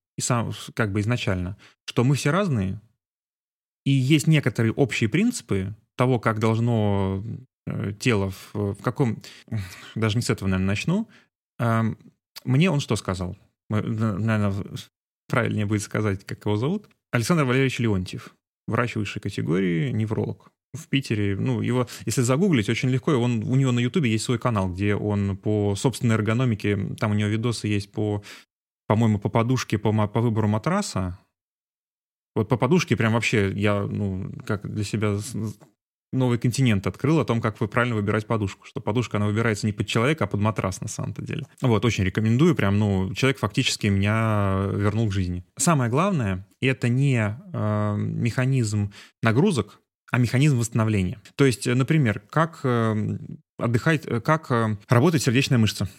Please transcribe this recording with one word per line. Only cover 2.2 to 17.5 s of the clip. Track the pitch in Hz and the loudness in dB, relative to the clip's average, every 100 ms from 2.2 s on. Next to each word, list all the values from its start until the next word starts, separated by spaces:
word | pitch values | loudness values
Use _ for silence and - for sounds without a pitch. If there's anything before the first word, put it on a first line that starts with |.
| 147 | 2
разные, | 175 202 120 95 104 - _ _ _ _ _ _ _ _ _ | 0 0 0 -2 -6 -12 _ _ _ _ _ _ _ _ _
и | 139 | 0
есть | 139 127 156 160 | 2 2 0 2
некоторые | 151 120 - 113 | 2 2 0 0
общие | - 131 - 110 | 0 -2 0 -2
принципы | 170 240 - - 98 98 107 _ - | 0 0 -2 -4 -4 -6 -10 _ -2
того, | 127 120 | 0 2
как | 117 110 | 0 0
должно, | 110 113 120 113 104 98 95 95 113 110 - _ - | 0 2 0 2 2 2 0 -4 -6 -12 -14 _ -8
э, | 104 104 104 | -6 -6 -2
тело | 131 107 98 | 0 0 0
в, | 95 - 107 101 | -6 -10 -6 -4
в | 95 | -4
каком, | 127 - 123 104 - - - | -4 -2 -2 -4 -10 -20 -10
<laughs> | 110 92 - - | -8 -8 -14 -12
даже | 107 110 120 | -2 0 0
не | |
с | - | -2
этого, | 113 95 | -2 0
наверное, | 92 95 | 0 0
начну. | 101 - 196 226 - _ _ _ - | -2 -2 -2 -4 -12 _ _ _ -4
Эм, | 120 113 110 - - _ _ - | 0 0 0 -4 -12 _ _ -8
мне | - 131 185 | 0 2 4
он | 143 | 2
что | - 113 | -2 -2
сказал? | - 92 90 95 _ _ - | -2 -4 -6 -10 _ _ -4
Мы, | 107 | -4
н-, | - 110 110 95 | -2 -2 -2 0
наверное, | 110 110 104 | 0 2 0
в-, | 98 - - - _ _ _ - | -2 -8 -12 -14 _ _ _ -4
правильнее | 123 110 107 104 | 0 0 0 0
будет | 107 | -2
сказать, | - 110 107 95 | -2 -2 -2 -2
как | - 110 104 | -6 -8 -4
его | 104 | -2
зовут. | 135 208 - _ _ | -2 -4 -8 _ _
Александр | 120 110 170 | 0 2 2
Валерьевич | 131 | 2